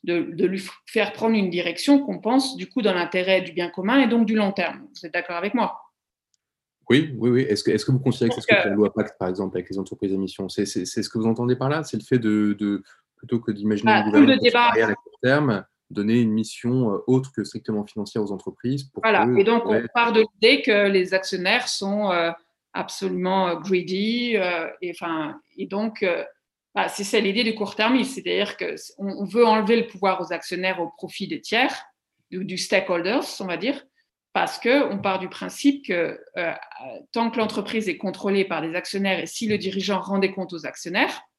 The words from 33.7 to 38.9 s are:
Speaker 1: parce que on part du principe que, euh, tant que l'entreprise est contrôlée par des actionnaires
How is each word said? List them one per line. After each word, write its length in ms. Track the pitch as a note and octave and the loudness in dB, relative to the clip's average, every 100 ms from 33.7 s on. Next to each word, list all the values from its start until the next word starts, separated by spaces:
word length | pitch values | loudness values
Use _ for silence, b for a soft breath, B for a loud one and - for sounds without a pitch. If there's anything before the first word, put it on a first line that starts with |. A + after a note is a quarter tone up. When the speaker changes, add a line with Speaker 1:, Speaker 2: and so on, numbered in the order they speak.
| C#4+ _ _ _ _ _ | -6 _ _ _ _ _
Speaker 1:
parce 260 | F3+ E3+ - | -4 -4 -2
que 320 | - F#2 - | 0 2 2
on 60 | G2 | -2
part 220 | G3 F#3+ | -2 -4
du 80 | F3+ | -6
principe 580 | - F#3 - C#4+ C#4 - | -10 -12 0 0 0 -2
que, 320 | F3+ E3 - - - | -2 -2 -6 -12 -6
euh, 140 | E3+ - - - C3 G2 - | -6 -6 -12 -16 -16 -16 -8
tant 180 | A3+ A#3 | -2 -2
que 80 | A#3+ | 0
l'entreprise 500 | G#3+ - - A3+ G3+ | -2 -2 -4 -4 -4
est 100 | E3+ | -4
contrôlée 460 | F#3+ F3 G3+ G3 | -6 -4 -2 0
par 180 | F#3+ E3 | 0 -2
des 120 | D#3+ | -4
actionnaires 460 | E3+ F3+ | -6 -6